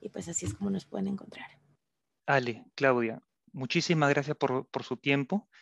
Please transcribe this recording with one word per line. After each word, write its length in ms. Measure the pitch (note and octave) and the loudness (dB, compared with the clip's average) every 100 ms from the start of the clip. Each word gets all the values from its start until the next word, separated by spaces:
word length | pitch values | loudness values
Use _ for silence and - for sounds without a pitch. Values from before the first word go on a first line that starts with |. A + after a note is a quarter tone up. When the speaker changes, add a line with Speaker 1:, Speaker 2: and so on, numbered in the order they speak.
Speaker 1:
Y 80 | - | -12
pues 200 | - E3+ | -10 -6
así 160 | E3 | -6
es 100 | G2+ | -6
como 160 | G#2+ G3+ | -4 -4
nos 140 | F#3+ | -4
pueden 220 | - G3+ F#2+ | -6 -6 -4
encontrar. 400 | - - - - - _ _ _ _ _ _ - | -4 -10 -16 -16 -20 _ _ _ _ _ _ 0
Speaker 2:
Ale, 380 | C#3 B2 A2 - | 2 2 -6 -10
Claudia, 480 | - C#3 B2 A2+ A#2 _ _ _ | 2 4 4 2 -4 _ _ _
muchísimas 580 | - C3 E3+ - E3 C#3+ | -8 -2 -2 2 4 4
gracias 260 | C#3+ C#3 D3+ | 4 0 0
por, 300 | C3+ C3 - | 0 0 -2
por 140 | C3 | -8
su 140 | - B2 | -6 -4
tiempo. 520 | C#3 C#3 C3 G3 - - | 2 2 2 -2 -4 -20